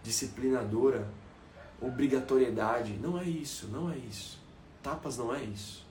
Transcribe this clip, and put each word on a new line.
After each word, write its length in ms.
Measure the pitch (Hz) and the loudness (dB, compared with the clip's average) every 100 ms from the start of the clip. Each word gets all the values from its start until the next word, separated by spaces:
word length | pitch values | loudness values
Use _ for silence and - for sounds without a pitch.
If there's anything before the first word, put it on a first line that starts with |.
disciplinadora, 1080 | 113 113 131 - 131 131 104 110 135 117 104 - - - - - - - | -2 -2 -2 0 2 2 2 4 4 4 -2 -8 -16 -20 -20 -18 -18 -6
obrigatoriedade. 1120 | 123 127 139 131 131 131 123 110 110 120 110 | -4 2 4 4 4 6 6 4 2 2 0
Não 260 | 101 139 175 | -2 -2 -2
é 40 | |
isso, 440 | 180 160 143 - 98 | 0 -2 -4 -8 -6
não 220 | 120 170 | -4 -2
é 80 | 139 | -4
isso. 420 | 120 101 - - - - - - | -8 -10 -12 -14 -18 -20 -20 -10
Tapas 340 | 139 156 156 123 | -6 -4 -4 -2
não 160 | 117 | 0
é 100 | 143 | 0
isso. 400 | 107 101 - - - | -4 -6 -8 -12 -16